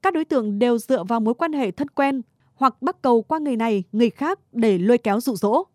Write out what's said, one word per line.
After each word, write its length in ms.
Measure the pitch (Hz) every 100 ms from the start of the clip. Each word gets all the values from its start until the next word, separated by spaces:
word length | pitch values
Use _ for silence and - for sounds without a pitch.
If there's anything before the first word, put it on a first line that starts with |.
Các 120 | 381
đối 120 | 339 311
tượng 340 | 277 214 202
đều 180 | 240 233
dựa 260 | - 262
vào 160 | 180 233
mối 140 | 220
quan 200 | 233 330
hệ 180 | 302 226
thân 160 | - 285
quen 340 | - 277 277 - _ _ _
hoặc 260 | 269 -
bắt 200 | 269 370
cầu 200 | 269 233
qua 180 | 220 320
người 160 | 294 240
này, 280 | 226 202 175
người 180 | 214 233
khác 300 | - 294 392 _
để 260 | 240 226 185
lôi 200 | 185 247
kéo 240 | 220 202
dụ 140 | 247 208
dỗ. 280 | 202 247 392